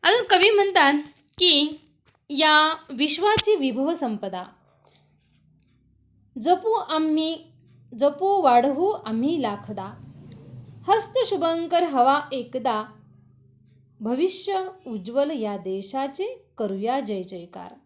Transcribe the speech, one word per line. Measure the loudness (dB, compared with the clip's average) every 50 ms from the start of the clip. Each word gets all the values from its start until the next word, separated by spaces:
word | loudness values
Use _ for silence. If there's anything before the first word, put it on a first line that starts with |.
| 2
अजून | 2 2 2 2 2
कवी | 2 4 4 4
म्हणतात | 4 4 2 4 4 4 4 4 4 0 -2 -6 _ _ _ _ _ 4
की | 6 6 6 6 4 0 -4 -10 _ _ _ _ _ _ _ _ _ _
या | 0 4 4 6 6 6 6 4 0 -4 -8 _
विश्वाची | -4 -2 0 2 2 2 2 2 2 2 2 2 2
विभव | 2 2 -2 -2 -2 -2 -2 -2
संपदा | -2 -4 -4 -6 -6 -8 -8 -10 -10 -12 -14 -18 _ _ _ _ _ _ _ _ _ _ _ _ _ _ _ _ _ _ _ _ _ _ _ _ _ _ _ _ _ _ _ _ _ _ _ _ -8 0
जपू | 0 0 2 2 -2 -2
आम्ही, | -2 -2 -2 -2 -2 0 0 0 0 -2 -2 -4 -8 -12 -20 _ _ _ _ _ _ _ _ -6 0
जपू | 0 0 0 0 -2 0 0 2 4
वाढवू | 6 6 6 4 2 0 0 -2 -2
आम्ही | -2 -4 -6 -6 -4 -2 -2 -2 -2 -2 -4
लाखदा, | -4 -6 -6 -10 -12 -12 -12 -12 -14 -14 -18 -20 -20 -20 -20 -20 -20 -20 -20 -20 -20 -20 -20 -20 -20 -20 -16 0 0
हस्त | 2 2 2 0 -2 -2 0
शुभंकर | 0 -2 -2 0 -2 -2 -2 -4 0 0 0 0
हवा | 2 2 2 4 4 4 2 0 -4 -8
एकदा, | -8 -8 -6 -8 -4 -4 -2 -2 -2 -4 -8 -14 -20 -20 _ _ _ _ _ _ _ _ _ _ _ _ _ _ _ _ _ _ _
भविष्य | -6 -4 -2 0 0 0 0 -2 -4 -4 -4 -4 -4 -6 -12 -16 _
उज्ज्वल | -12 -12 -10 -10 -6 -2 -2 -2 0
या | -2 -4 -6 -6 -6
देशाचे | -8 -8 -8 -8 -8 -8 -8 -6 -6 -6 -6 -6 -8 -8 -8 -8 -12 _ _ _ -8
करूया | -6 -6 -4 -4 -4 -4 -4 -4
जय | -4 -4 -6 -8 -8
जयकार. | -10 -12 -16 -16 -16 -18 -18 -18 -18 -20 _ _